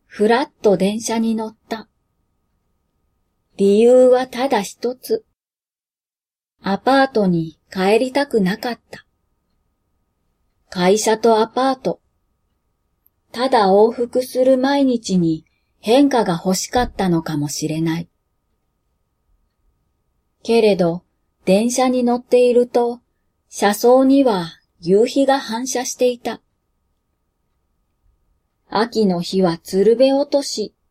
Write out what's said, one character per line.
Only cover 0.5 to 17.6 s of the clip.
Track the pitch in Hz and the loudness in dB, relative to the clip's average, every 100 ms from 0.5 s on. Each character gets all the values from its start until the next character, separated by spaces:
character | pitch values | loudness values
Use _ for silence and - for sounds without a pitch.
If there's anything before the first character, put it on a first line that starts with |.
| _ | _
と | - 180 | 0 0
電 | 190 214 | 0 -4
車 | 220 226 | -6 -4
に | 226 | -4
乗 | 220 220 | -4 -8
っ | - _ | -14 _
た。 | 220 - _ _ _ _ _ _ _ _ _ _ _ _ _ _ _ _ - | -14 -14 _ _ _ _ _ _ _ _ _ _ _ _ _ _ _ _ -2
理 | 196 202 | 2 4
由 | 233 254 254 | 6 6 6
は | 247 254 | 4 0
た | 240 277 | -6 -2
だ | 233 | -2
一 | 190 - 240 | -4 -8 -10
つ。 | 254 - 226 - _ _ _ _ _ _ _ _ _ _ _ _ _ | -10 -6 -6 -6 _ _ _ _ _ _ _ _ _ _ _ _ _
ア | 190 196 | -6 -4
パ | 247 269 | 0 2
ー | 269 | 2
ト | 226 190 | 0 0
に | 170 160 - _ | 0 -4 -12 _
帰 | 190 190 220 | -4 0 0
り | 262 | 0
た | 269 285 | -4 -2
く | 226 | -2
な | 180 208 | -2 -4
か | 247 | -8
っ | 233 _ | -12 _
た。 | - _ _ _ _ _ _ _ _ _ _ _ _ _ _ _ _ _ | -20 _ _ _ _ _ _ _ _ _ _ _ _ _ _ _ _ _
会 | 180 180 208 | -2 0 2
社 | 226 220 | 0 0
と | 233 220 | 2 2
ア | 208 | 0
パ | 247 269 | -2 -2
ー | 262 | -2
ト。 | 185 - _ _ _ _ _ _ _ _ _ _ _ _ _ | -6 -8 _ _ _ _ _ _ _ _ _ _ _ _ _
た | 226 254 | -8 -2
だ | 247 196 | 0 4
往 | 196 226 | 4 2
復 | 240 240 254 | 0 -4 -4
す | 254 254 | -4 0
る | 254 262 | 2 2
毎 | 262 285 | 0 0
日 | 269 233 - 185 | 0 -2 -2 -2
に | 165 160 - _ _ _ | 0 -4 -8 _ _ _
変 | 208 254 285 | 0 2 4
化 | 247 | 2
が | 190 | -2
欲 | 170 185 | -2 -2
し | 190 - | -4 -4
か | 247 | -4
っ | 240 | -4
た | - 190 | -4 -2
の | 165 | -2
か | 160 151 | -2 -6
も | 147 | -6
し | - | -6